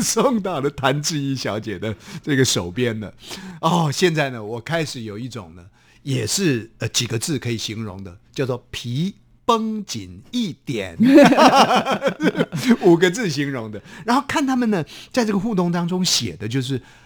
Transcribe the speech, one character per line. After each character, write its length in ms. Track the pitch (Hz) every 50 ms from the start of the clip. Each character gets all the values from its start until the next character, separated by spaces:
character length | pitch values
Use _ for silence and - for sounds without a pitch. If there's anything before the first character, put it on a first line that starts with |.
| 226
送 360 | - - 226 196 269 262 220
到 220 | 185 196 180 147
了 80 | 131 143
谭 340 | - - 135 131 135 147 147
志 160 | - 165 147
毅 160 | 139 139 135
小 240 | 127 - 123 101 110
姐 200 | 110 110 101 87
的 160 | - 110 107 - - - - 165 -
这 140 | - 147
个 80 | 131 131
手 260 | - - 120 92 87
边 280 | 90 123 123 120 110 110
了。 140 | 107 92 - - - - - 196 190 190 180 160
哦， 300 | - 160 165 175 165 151 131
现 220 | - 180 180 165
在 140 | 151 147 135
呢， 160 | 127 117 107
我 160 | 104 117 117
开 240 | 113 - 156 170 160
始 160 | 135 - 131 113
有 160 | 110 101 104
一 80 | 123
种 280 | 127 110 120 98 82 80
呢， 100 | 90 87 95 _ _ _ _ _ _ _
也 240 | - 135 127 113
是， 440 | 110 - - 196 165 135 117 101 - - -
呃， 100 | - 123
几 180 | - - 123
个 120 | 98 113 110
字 200 | - - 160 123
可 120 | - 123
以 60 | 120
形 260 | 110 - - 110 107 113
容 220 | 107 90 98 98
的， 140 | 92 87 - _ _
叫 140 | _ 143 143
做 220 | 120 127 120 - _
皮 440 | - - - 120 120 127 165 196 - - _ _ _ _ _
绷 360 | - 233 226 220 220 220 214 202
紧 360 | - - 113 98 90 90 92 117 - -
一 200 | 247 233 190 135 - _
点。 320 | - 135 107 95 90 85 - 220 247 277 294 285 - 262 - 311 262 - 277 254 - 233 233 -
<laughs> 1000 | 247 269 - - 277 185 - 202 233 - - - - - 156 - 254 226 - -
五 120 | 196 170
个 160 | 165 185 185
字 200 | 175 214 247 185
形 200 | 139 135 143 139
容 200 | 139 127 110 107
的。 100 | 104 101 - - - - 151
然 100 | 220 233
后 80 | 269 277 -
看 180 | - 311 294
他 80 | 262 262
们 160 | 247 247 226
呢， 140 | 208 180 147 - - - - -
在 140 | _ 262 233
这 80 | 214 208
个 60 | 202
互 160 | 175 240 226
动 180 | 180 180 175 175
当 160 | 180 175 170
中 160 | 180 185 180
写 320 | 175 - - 123 104 80
的 100 | 95 107
就 140 | 107 113 135
是， 220 | 131 123 139 123 - - - - -